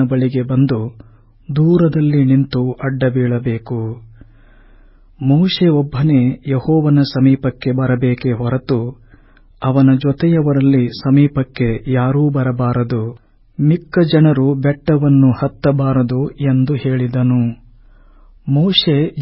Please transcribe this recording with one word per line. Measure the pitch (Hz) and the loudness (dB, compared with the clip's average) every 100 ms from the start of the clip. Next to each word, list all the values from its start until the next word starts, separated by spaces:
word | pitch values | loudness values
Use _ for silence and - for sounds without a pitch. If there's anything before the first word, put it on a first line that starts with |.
| 127 | 2
ಬಳಿಗೆ | 131 127 127 | 0 -2 -2
ಬಂದು | 123 131 139 117 113 - - _ _ _ - 143 | -2 0 0 -2 -6 -12 -20 _ _ _ -6 0
ದೂರದಲ್ಲಿ | 160 175 165 156 147 147 | 2 2 2 0 0 2
ನಿಂತು | 131 135 135 127 127 | 2 2 0 -2 -4
ಅಡ್ಡಬೀಳಬೇಕು." | 123 135 135 131 127 123 120 127 113 - 120 110 113 - - - _ _ _ _ _ _ _ _ - | -4 -6 -2 -2 0 -2 -2 -4 -6 -6 -8 -8 -10 -18 -20 -20 _ _ _ _ _ _ _ _ -6
ಮೋಶೆ | 135 147 185 - 175 | 0 2 2 2 2
ಒಬ್ಬನೇ | 147 143 123 156 135 123 - 139 | 2 0 -2 2 2 2 -2 -4
ಯೆಹೋವನ | 131 - 156 151 143 | -4 0 0 2 2
ಸಮೀಪಕ್ಕೆ | 135 135 135 131 131 - 131 | 2 2 2 2 -2 -4 -4
ಬರಬೇಕೇ | 127 127 123 127 123 131 | -2 -2 0 0 -2 -4
ಹೊರತು | 117 120 127 - 123 120 - - - _ _ _ - | -4 -4 -4 -2 -4 -4 -10 -20 -20 _ _ _ -8
ಅವನ | 131 135 135 131 | -2 2 4 2
ಜೊತೆಯವರಲ್ಲಿ | 143 135 170 165 147 139 139 135 120 | 0 -2 0 2 0 0 2 2 0
ಸಮೀಪಕ್ಕೆ | - 139 139 143 135 127 - 120 110 127 | -4 0 2 2 0 -6 -4 -4 -4 -4
ಯಾರೂ | 127 127 143 147 | -2 0 0 0
ಬರಬಾರದು. | 139 131 127 123 123 120 120 113 120 _ _ _ - | 0 -2 -2 -2 -2 -2 -4 -6 -10 _ _ _ -2
ಮಿಕ್ಕ | 147 170 - 185 165 | 0 0 -2 0 2
ಜನರು | 160 156 135 135 | 4 4 2 0
ಬೆಟ್ಟವನ್ನು | 139 143 143 - 147 147 135 135 | 0 -2 -2 0 0 4 4 4
ಹತ್ತಬಾರದು | 120 139 - 143 139 135 131 120 127 147 | 2 -4 -4 -2 0 0 -2 -2 -2 -6
ಎಂದು | - 143 131 131 | -4 -2 0 0
ಹೇಳಿದನು. | 139 131 131 123 127 123 123 117 113 - - - - - - - - - | -2 -2 -2 -2 -2 0 0 -2 -6 -16 -20 -20 -20 -20 -20 -20 -14 -4
ಮೋಶೆ | 139 190 185 170 139 165 - | 0 0 0 0 0 -2 -4